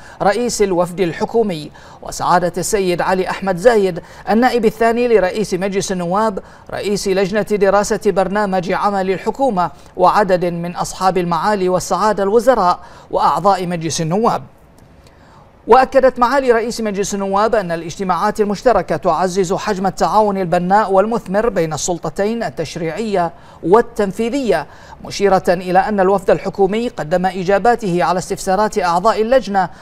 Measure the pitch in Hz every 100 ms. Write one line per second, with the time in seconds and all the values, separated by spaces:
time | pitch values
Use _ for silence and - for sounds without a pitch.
0 | - - 180 202 240 - 202 175 175 175
1 | 175 147 - 226 214 160 147 - - -
2 | - - 139 175 175 180 165 208 185 175
3 | 160 190 185 180 196 175 226 226 190 170
4 | - - - 214 247 240 214 - 226 233
5 | 240 214 180 202 196 175 202 190 - 185
6 | 170 190 226 190 - - - 127 175 202
7 | 202 190 190 214 202 208 196 202 202 202
8 | 208 185 190 202 202 185 180 170 196 202
9 | 190 185 226 214 269 185 165 - - -
10 | 180 165 196 180 175 170 170 175 - -
11 | 190 185 175 165 190 208 185 180 - 175
12 | 214 202 196 226 226 233 180 - - -
13 | - - 196 147 190 190 175 175 160 151
14 | 160 190 226 135 131 - - - - -
15 | - - - - - - - 247 262 269
16 | 254 240 240 277 262 226 233 214 220 196
17 | 196 202 196 196 220 220 180 170 165 -
18 | 185 170 208 208 208 196 254 202 165 165
19 | 185 160 185 180 180 175 - 185 190 -
20 | 175 196 214 196 180 175 180 202 190 190
21 | 214 233 - 196 233 190 160 147 - 170
22 | 160 - 202 233 185 - 160 165 165 160
23 | 226 196 170 - - - 160 214 233 -
24 | 202 175 226 277 240 165 147 - - -
25 | - - 202 185 185 180 180 180 190 208
26 | 190 196 196 175 196 185 190 214 240 -
27 | 151 180 185 185 175 196 233 233 202 175
28 | 165 180 - 190 196 185 208 214 180 180
29 | 214 196 220 262 196 196 175 -